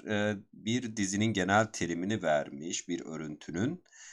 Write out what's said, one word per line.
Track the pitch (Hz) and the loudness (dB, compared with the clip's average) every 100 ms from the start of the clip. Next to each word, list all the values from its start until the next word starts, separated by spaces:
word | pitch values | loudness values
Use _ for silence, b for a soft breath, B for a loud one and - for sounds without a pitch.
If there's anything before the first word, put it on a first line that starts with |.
e, | - 104 104 101 - | -2 0 2 0 -6
bir | - 107 120 120 107 | -8 -2 0 0 -2
dizinin | 95 104 110 | 0 2 2
genel | 101 90 101 110 | 4 6 6 4
terimini | - 82 85 95 110 | 0 -2 -2 -2 0
vermiş | 85 76 71 69 82 - - | 2 2 0 -6 -6 -6 -4
bir | 85 | -6
örüntünün. | - 78 78 76 - 78 123 180 B B B | -6 -8 -8 -10 -8 -2 -2 -2 B B B